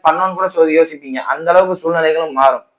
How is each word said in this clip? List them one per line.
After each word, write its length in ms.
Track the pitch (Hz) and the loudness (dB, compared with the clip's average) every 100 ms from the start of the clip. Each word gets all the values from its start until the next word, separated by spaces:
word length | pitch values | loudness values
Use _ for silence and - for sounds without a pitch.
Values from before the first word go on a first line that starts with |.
| 160 | 0
பண்ணணும்னு 300 | 165 185 180 | 0 -2 -2
கூட 80 | 185 180 | -4 0
சொல்லி 180 | 160 156 | 2 2
யோசிப்பீங்க. 400 | 160 151 139 131 - | 0 -2 -12 -10 -6
அந்த 160 | 143 165 | -6 2
அளவுக்கு 300 | 180 185 180 | 2 2 -2
சூழ்நிலைகளும் 540 | 160 170 160 160 160 135 | -4 0 0 0 -2 2
மாறும். 260 | 135 127 - | 2 2 -8